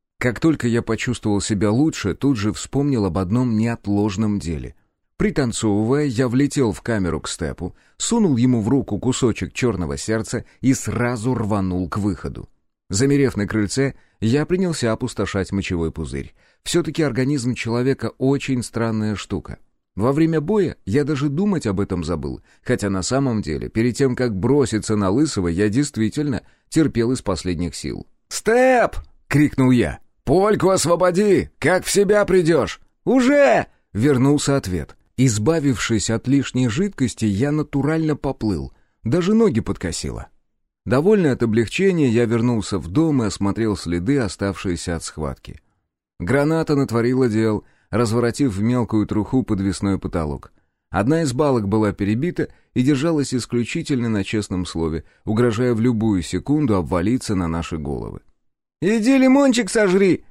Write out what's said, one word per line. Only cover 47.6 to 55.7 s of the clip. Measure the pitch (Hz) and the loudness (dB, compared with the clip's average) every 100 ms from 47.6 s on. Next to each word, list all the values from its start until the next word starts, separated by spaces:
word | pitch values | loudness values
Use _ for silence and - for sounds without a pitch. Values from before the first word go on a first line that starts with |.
| - _ - | -6 _ -6
разворотив | 104 120 117 120 - 139 | -2 0 2 0 0 -2
в | 95 | 0
мелкую | 110 123 113 110 104 | 0 0 0 0 0
труху | 107 98 131 | -2 0 0
подвесной | 110 98 98 90 101 95 | 0 0 -2 -2 -2 -2
потолок. | - 87 78 67 - _ _ _ _ | -2 -4 -4 -6 -12 _ _ _ _
Одна | 92 107 160 | -2 2 2
из | 156 | 0
балок | 120 151 123 98 | 0 2 2 2
была | 110 104 | 2 0
перебита | 92 101 113 170 170 - - _ | 0 -2 0 -2 -4 -6 -8 _
и | - | 0
держалась | 127 139 165 156 135 | 2 2 2 0 0
исключительно | 127 - 120 117 165 156 135 117 | -2 -2 -4 -2 -4 -2 -2 0
на | 107 | -2
честном | 95 110 104 92 | -2 -4 -2 -4
слове, | 90 82 80 80 - _ | -4 -4 -4 -4 -8 _
угрожая | - 110 120 107 127 | -4 0 2 2 0